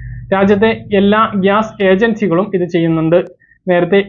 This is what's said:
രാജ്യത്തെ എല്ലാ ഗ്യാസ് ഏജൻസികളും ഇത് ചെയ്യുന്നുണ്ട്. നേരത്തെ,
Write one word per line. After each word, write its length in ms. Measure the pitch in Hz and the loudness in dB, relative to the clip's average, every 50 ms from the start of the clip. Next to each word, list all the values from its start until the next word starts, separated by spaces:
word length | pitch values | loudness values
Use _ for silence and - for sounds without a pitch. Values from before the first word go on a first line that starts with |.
| - - - - - - 190 | -14 -14 -14 -12 -8 -4 0
രാജ്യത്തെ 360 | 190 202 196 208 196 226 220 180 - - - 202 | 0 2 2 2 2 2 0 0 -2 -6 -2 0
എല്ലാ 280 | 196 202 202 208 214 220 214 208 | 2 2 2 2 2 0 0 -2
ഗ്യാസ് 380 | 196 180 196 202 214 220 214 - - 202 | 0 0 2 2 0 -2 -4 -4 -2 0
ഏജൻസികളും 640 | 185 190 185 233 226 220 220 214 185 165 170 202 214 196 | 2 2 2 2 0 -2 0 -2 0 0 0 -2 -2 -2
ഇത് 120 | 180 180 | -4 -4
ചെയ്യുന്നുണ്ട്. 540 | 170 175 170 165 165 165 165 160 160 170 180 185 - - _ _ _ _ _ - 185 | -2 -2 0 0 0 0 0 0 2 2 0 0 -2 -10 _ _ _ _ _ -4 -2
നേരത്തെ, 320 | 180 175 175 170 202 196 196 | 0 0 0 2 0 0 0